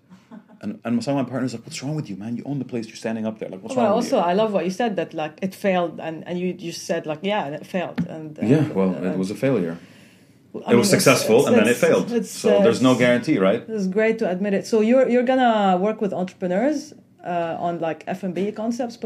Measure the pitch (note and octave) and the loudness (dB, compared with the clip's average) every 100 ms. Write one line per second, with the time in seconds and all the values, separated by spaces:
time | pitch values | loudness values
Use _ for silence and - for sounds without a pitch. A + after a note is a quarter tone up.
0 | _ - _ - _ - - - A#2 A#2+ | _ -20 _ -20 _ -14 -12 -8 -2 -2
1 | A2+ C#3 B2+ B2+ B2+ A#2 - - C3 D#3 | 0 -2 -2 -4 -4 -6 -12 -10 -6 -6
2 | C#3+ F#2+ G#2+ A#2+ - C#3+ B2 A#2+ A2 - | -6 -10 -8 -8 -6 -6 -6 -6 -8 -8
3 | A2+ A2+ A2 A2 - F#2+ F#2+ C4 A3+ G#3+ | -6 -4 -4 -6 -10 -10 -6 0 2 2
4 | A#3 B3 F3 F3+ A3 G3 F3 F#3 A#3+ F#3+ | 0 0 2 2 2 0 -2 -2 -2 -2
5 | D#3+ D#3+ D#3 D3+ F#3+ - G3+ F3+ F3 D3+ | -6 -6 -8 -6 -8 -4 0 0 0 -4
6 | E3 D#3+ - F3+ F3+ F3 E3 D#3+ - E3+ | -10 -10 -8 -4 -4 -6 -8 -10 -6 -6
7 | D#3 D3+ F#3+ G#3 C#3+ D3+ - F#3+ D#3+ - | -4 -6 -4 -4 -4 -8 -8 -6 -6 -6
8 | F3 D#3+ D#3 - G#2+ D3 C#3+ F#2+ F#2+ F#2 | -6 -8 -12 -4 2 4 2 0 0 0
9 | F2+ F#2 F#2+ G#2 C3+ B2+ E2+ E2 - - | -4 -2 -4 -2 0 0 0 -6 -14 -20
10 | - _ _ _ _ - - A#2+ G2+ - | -20 _ _ _ _ -10 2 4 6 4
11 | D3+ - - A2 - A#3+ - - E3 - | 6 4 6 4 6 4 4 4 4 4
12 | - A#3+ - - - G3 G3 - B2+ B2 | 2 -2 -4 -2 2 6 6 4 4 4
13 | B2 A#2+ A#2+ C#3 F#2+ A#3 - A3 F#3+ F#3 | 4 2 2 2 4 2 -2 -4 -2 0
14 | A3 A3+ G3+ F#3 G3+ G3 - A3+ G#3+ A#3+ | 0 0 -2 -2 -2 -2 0 2 4 4
15 | B3 A#3+ A#3+ C4 B3 A3 G3 F3+ G3+ A3 | 4 2 2 4 4 4 4 2 2 -2
16 | G#3 E3+ F#3 - F#3 F3+ C4 D4 - - | -4 -4 -6 -6 -4 0 0 -2 -8 -18
17 | _ _ - F3 E3 E3 F3 E3+ E3 D#3 | _ _ -6 -4 -4 -4 -6 -4 -4 -6
18 | - G3 F#3+ E3+ G3+ G#3 A3+ A#3 A#3 - | -8 -8 -6 -4 -4 -4 -6 -4 -6 -8